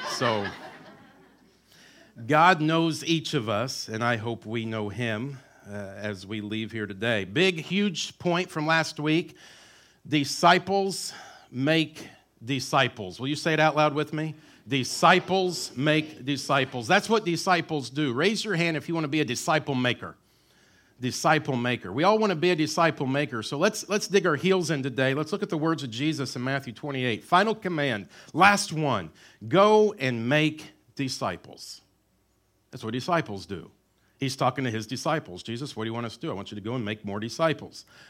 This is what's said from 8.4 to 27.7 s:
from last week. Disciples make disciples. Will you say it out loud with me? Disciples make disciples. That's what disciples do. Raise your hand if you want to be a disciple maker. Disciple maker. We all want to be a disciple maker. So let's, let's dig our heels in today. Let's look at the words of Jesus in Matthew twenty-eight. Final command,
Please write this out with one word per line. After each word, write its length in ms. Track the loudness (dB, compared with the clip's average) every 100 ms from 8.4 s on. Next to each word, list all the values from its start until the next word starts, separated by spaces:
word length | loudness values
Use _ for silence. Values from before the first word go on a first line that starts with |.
| -2
from 160 | -4 2
last 340 | 2 2 -2
week. 380 | 0 0 0 -10 -20 -20 -20 -20 _ _ -2
Disciples 1080 | 0 0 4 6 6 4 -2 -2 -4 -10 -12 -18 -20 -12
make 600 | -2 2 2 2 -4 -18 -20 _ _
disciples. 760 | -6 -4 0 2 2 0 -10 -8
Will 100 | -6
you 80 | -2
say 180 | 0
it 60 | 4
out 140 | 4
loud 200 | 4 2
with 180 | 2 -4
me? 220 | -4 -6 -8 -18 -20 -4
Disciples 1080 | -2 -2 2 6 6 4 0 0 -4 -8 -2
make 480 | 2 2 0 -8
disciples. 640 | -6 -6 0 0 0 -4 2
That's 180 | 2 4
what 200 | 0 0
disciples 640 | -2 2 0 0 -4 -4
do. 240 | -2 -2
Raise 280 | 2 0 0
your 120 | -2
hand 240 | 0 0 -2
if 100 | -2
you 60 |
want 100 | -4
to 40 | 0
be 120 | 0
a 40 |
disciple 500 | 0 0 2 0 2
maker. 420 | 0 0 -2 -6 -14 _ _ _ _ _ _ _ _
Disciple 560 | -6 0 4 4 2
maker. 380 | 0 0 -2 -4
We 100 | 0
all 140 | 2 4
want 120 | 2
to 40 |
be 140 | 2 2
a 80 | 2
disciple 500 | 2 2 2 2 0
maker. 360 | 0 -2 -4
So 160 | -6 0
let's, 280 | 0 0 -2
let's 180 | -4 0
dig 180 | 2 2
our 100 | 2
heels 340 | 2 2 2
in 120 | -2
today. 300 | -2 0 0
Let's 200 | 0 -2
look 100 | -4
at 80 | -4
the 80 | -2
words 240 | 0 0
of 80 | -4
Jesus 440 | -4 -2 -2 -6
in 80 | -6
Matthew 300 | -4 -4 -6
twenty-eight. 520 | -10 -8 -2 -2 -2
Final 300 | 2 4 4
command, 540 | 0 -4